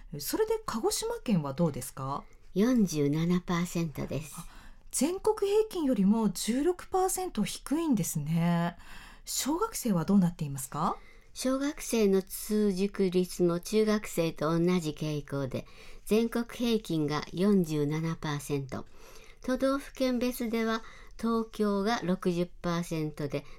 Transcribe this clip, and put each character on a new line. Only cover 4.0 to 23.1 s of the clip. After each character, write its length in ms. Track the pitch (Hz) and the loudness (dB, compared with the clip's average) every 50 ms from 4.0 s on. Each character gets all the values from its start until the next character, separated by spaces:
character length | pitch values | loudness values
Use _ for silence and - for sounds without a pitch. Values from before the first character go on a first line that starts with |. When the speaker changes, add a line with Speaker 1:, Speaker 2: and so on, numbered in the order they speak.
| 139 | -6
Speaker 2:
で 180 | - 107 135 | -4 -4 -6
す。 120 | - - - | -6 -8 -12
Speaker 1:
あ、 100 | 170 - - - - - - - - - - | -14 -14 -14 -16 -16 -18 -18 -20 -18 -16 -6
全 300 | - - 254 330 370 392 | -2 0 0 0 0 0
国 280 | - 440 427 440 403 392 | 0 0 2 2 2 4
平 160 | 403 440 427 427 | 4 4 2 2
均 140 | - 359 302 | 0 0 2
よ 100 | 262 254 | 2 4
り 100 | 208 185 | 4 6
も 260 | 196 226 226 220 196 | 4 4 4 2 0
十 340 | - - - 214 240 269 294 | 0 -2 -2 0 0 2 2
六 240 | 359 359 - - - | 2 0 0 -4 -2
パ 160 | - 370 370 | 2 2 2
ー 40 | 381 | 2
セ 180 | 370 370 370 | 0 -2 -4
ン 40 | 349 | -4
ト 140 | - 220 190 | -2 -2 -2
低 360 | - - - - - 269 330 | -2 -4 -8 -4 -2 0 0
い 60 | 339 | 2
ん 80 | 311 247 | 2 2
で 80 | 202 | 2
す 160 | 165 - - 156 | 2 -2 -2 -4
ね。 580 | 143 151 165 170 165 175 175 170 170 175 - - - - - - - - - - - | -2 0 2 2 4 4 2 2 0 -2 -4 -8 -14 -16 -16 -16 -16 -18 -20 -18 -10
小 340 | - - - - 254 311 349 | -6 -4 -2 0 0 2 2
学 180 | 440 453 - | 0 -2 -2
生 160 | - - 233 | -4 0 2
は 120 | 190 165 156 | 2 2 4
ど 120 | - 202 | 6 6
う 20 | 202 | 6
な 120 | 175 170 | 6 6
っ 40 | - | 2
て 100 | - 156 | -2 -6
い 60 | 139 | -6
ま 80 | 139 135 | -4 -6
す 100 | - - | -8 -6
か？ 280 | - 147 170 220 415 - - - - - - - - | -4 0 0 0 0 -2 -8 -18 -20 -20 -20 -18 -10
Speaker 2:
小 260 | - - 262 262 269 | -4 -2 0 0 0
学 200 | 277 285 320 - | 0 -2 -4 -6
生 260 | - - 240 226 214 196 | -4 0 2 4 4 6
の 120 | 190 190 | 6 4
通 520 | 185 - - - - - 214 214 214 208 | 2 0 -10 -10 -4 0 2 2 2 2
塾 360 | 185 180 196 202 - - 196 185 | 2 2 0 0 2 2 0 4
率 360 | 180 185 180 - - - 180 | 4 2 2 2 2 2 4
も 160 | 170 170 175 | 4 4 2
中 240 | 175 - 208 220 220 | -2 0 2 4 4
学 240 | 214 208 214 214 - | 4 2 2 0 -2
生 240 | - 170 165 160 | -2 0 0 -2
と 180 | 165 - 147 156 | 0 0 0 2
同 80 | 170 165 170 180 180 180 | 2 4 4 4 4 2
じ 160 | 156 156 147 - | 0 -2 -4 -2
傾 260 | 156 151 151 147 143 | -4 -2 -2 -4 -4
向 220 | - 139 139 135 | -4 -4 -4 -4
で、 180 | 123 123 - - - - - - - - - - | -2 -4 -6 -8 -8 -18 -18 -16 -16 -16 -10 -2
全 240 | - 202 226 233 233 | 2 2 2 2 2
国 160 | - 233 233 - | 0 -2 -4 -4
平 280 | - - 247 233 226 214 | -4 -2 0 2 2 0
均 260 | - - 170 156 151 | 0 0 0 0 2
が 160 | 143 151 147 - - | 2 0 -2 -2 -4
四 300 | - 165 190 208 202 190 | -2 2 4 6 6 4
十 240 | 175 156 156 147 147 | 4 4 2 0 2
七 300 | 147 156 160 160 165 165 | 0 0 0 -2 -2 -4
パ 140 | - - 156 | -2 -4 -4
ー 100 | 147 143 | -4 -4
セ 180 | - - 143 139 | -4 -2 -2 -2
ン 80 | 139 | -2
ト、 180 | 127 110 104 - - - - - - - - - - - - - | -4 -6 -8 -8 -10 -16 -18 -18 -18 -20 -20 -20 -20 -18 -8 -4
都 120 | 254 254 | -2 0
道 220 | 254 269 269 269 285 | 2 2 2 2 0
府 160 | - - - | -4 -8 -4
県 240 | - 262 254 247 233 | -2 0 0 2 2
別 320 | 247 247 247 - 240 220 | 0 -2 -2 -2 -4 -2
で 140 | 226 226 220 | 0 0 0
は 180 | 226 226 226 - - - - - - - | 0 -2 -2 -4 -10 -16 -18 -18 -16 -10
東 300 | - 220 233 233 226 220 220 | -4 -2 0 0 0 -2 -2
京 320 | - - 214 208 202 196 196 | -2 0 0 2 2 2 2
が 160 | 220 240 - | 0 0 0
六 300 | 165 170 185 185 - 185 | 0 0 0 0 0 0
十 140 | 170 175 175 175 - - | 0 0 -2 -2 -4 -8
パ 180 | - 175 170 170 | -4 -2 -2 -2
ー 40 | |
セ 220 | 175 - 165 160 156 | -2 -2 -2 -2 -2
ン 80 | 151 | -4